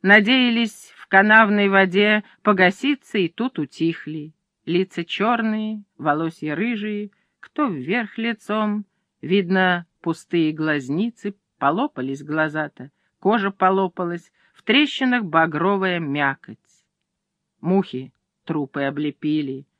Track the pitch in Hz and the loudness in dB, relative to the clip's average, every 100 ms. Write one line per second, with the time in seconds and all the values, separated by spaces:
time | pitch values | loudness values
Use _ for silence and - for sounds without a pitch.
0 | 190 208 208 262 247 233 233 - - - | 6 4 6 2 2 2 -2 -6 -20 -20
1 | - 190 208 220 214 208 202 196 190 185 | 2 4 6 6 6 4 4 4 4 4
2 | 208 214 - _ - 196 185 - 277 277 | 2 2 -2 _ 0 4 4 2 -2 -2
3 | _ 220 170 - 240 - 143 - 165 160 | _ -4 -4 -4 -6 -4 -8 -2 -2 -2
4 | - 156 151 _ _ _ - 175 190 - | -10 -10 -12 _ _ _ -6 -4 -4 -6
5 | 170 - 208 240 220 220 214 214 - _ | -10 -4 -2 0 -2 -4 -6 -10 -14 _
6 | 156 147 165 160 156 147 226 226 208 208 | -2 0 -2 -6 -8 -4 -4 -4 -6 -8
7 | 208 _ _ _ - - 294 160 127 233 | -10 _ _ _ -16 -4 -4 -4 -4 -4
8 | 214 - 226 226 - 214 214 208 202 _ | -4 -6 -6 -6 -6 -2 -2 -2 -6 _
9 | _ _ - 196 175 190 185 175 170 _ | _ _ 0 0 2 2 2 0 -6 _
10 | 170 160 - 175 156 156 156 147 127 151 | -6 -6 -2 0 0 0 -2 -2 -2 -4
11 | 226 - 202 202 _ _ 135 165 277 - | -4 -6 -12 -12 _ _ -2 0 -4 -6
12 | 131 139 147 156 156 151 151 _ 135 _ | -8 -8 -6 -4 -2 -4 -8 _ -20 _
13 | _ _ 185 226 196 196 185 190 190 - | _ _ 0 0 -2 0 2 2 0 -4
14 | 175 175 _ _ _ _ - 240 294 - | -6 -6 _ _ _ _ 0 2 2 0
15 | 262 247 196 160 160 151 175 196 190 175 | 0 0 0 2 2 0 0 0 0 -2
16 | 156 139 139 135 - 110 _ _ _ _ | -4 -2 -2 -2 -12 -20 _ _ _ _
17 | _ _ _ _ _ _ 165 190 185 123 | _ _ _ _ _ _ 0 0 0 -8
18 | 131 _ _ _ - 151 135 147 139 143 | -12 _ _ _ -6 -4 -4 -4 -4 -2
19 | 151 139 151 151 143 135 139 | -6 -4 -4 -2 -4 -8 -14